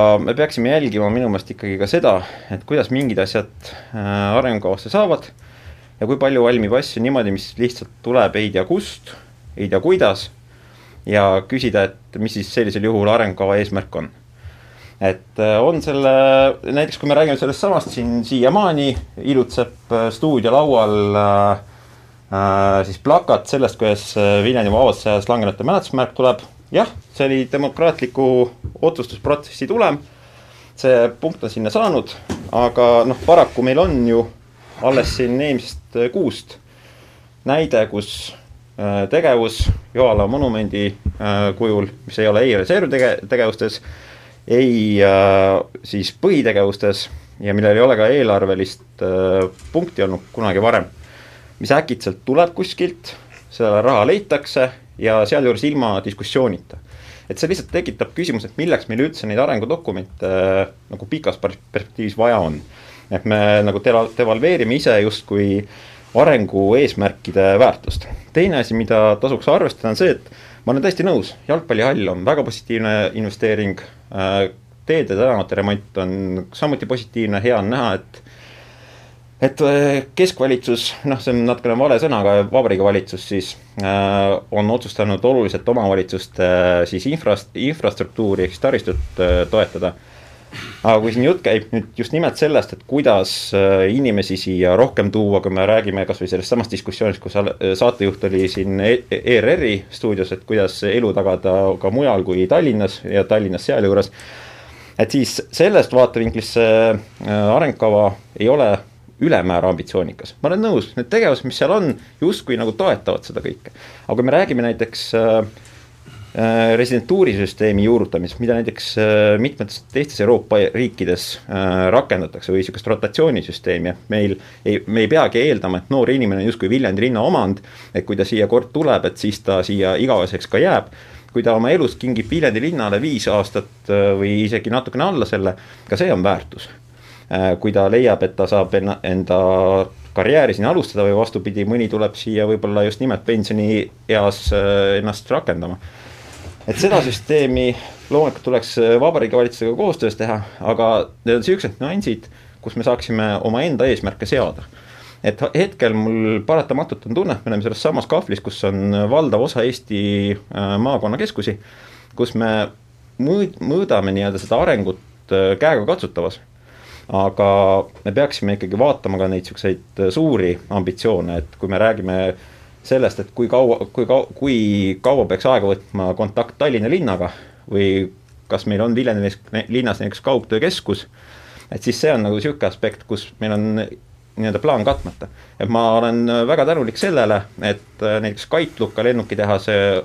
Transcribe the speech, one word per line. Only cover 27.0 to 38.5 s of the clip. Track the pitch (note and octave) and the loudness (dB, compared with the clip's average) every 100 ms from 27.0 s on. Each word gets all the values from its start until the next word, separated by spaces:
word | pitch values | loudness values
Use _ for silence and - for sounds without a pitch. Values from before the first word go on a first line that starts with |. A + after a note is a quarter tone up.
| - | -10
see | - C#3 | -2 0
oli | C3+ B2 | 0 -2
demokraatliku | C#3+ C#3 C#3+ E3 D#3 B2+ C3+ C3 B2+ B2 - - - | -2 -2 0 0 0 -4 0 2 4 2 -2 -16 -2
otsustusprotsessi | D#3+ D#3+ A#2 G2+ C#3 D3 - - - | -2 -2 -6 -6 -2 -2 -4 -8 -4
tulem, | A#3 F#3+ C#3+ - - - - - - - | 0 0 0 -8 -20 -20 -20 -20 -20 -20
see | - C3 B2 A#2 - | -2 4 4 4 0
punkt | D#3+ - A2 | -6 -6 -8
on | |
sinna | A2+ G#2+ | -4 -2
saanud, | G#3+ A3 C#3+ - - - - - | 0 0 0 -4 -10 -12 -12 -4
aga | A2+ A#2+ B2 A#2+ A#2 | 0 2 4 6 6
noh, | A#2 B2+ | 4 2
paraku | - E3+ C3 - | 6 6 6 2
meil | B2+ C3+ | 2 2
on | F#3 C#3 | 2 2
ju | A#2 A#2 A2+ - _ _ - - | 2 2 0 -6 _ _ -20 -4
alles | A#2+ C3+ - | 0 2 2
siin | - B2 B2 | 0 -2 0
eelmisest, | D3 B2+ - - - | 0 -2 -6 -16 -8
äh, | A#2 B2 | -2 -2
kuust | G3+ C#3+ - - - _ - - - - - - _ | 0 -2 -4 -12 -20 _ -20 -20 -20 -20 -20 -20 _
näide, | - D3 D#3+ A2+ G#2 | -2 0 2 0 0
kus, | G#2 G#2 - - - - | -2 -8 -10 -14 -18 -20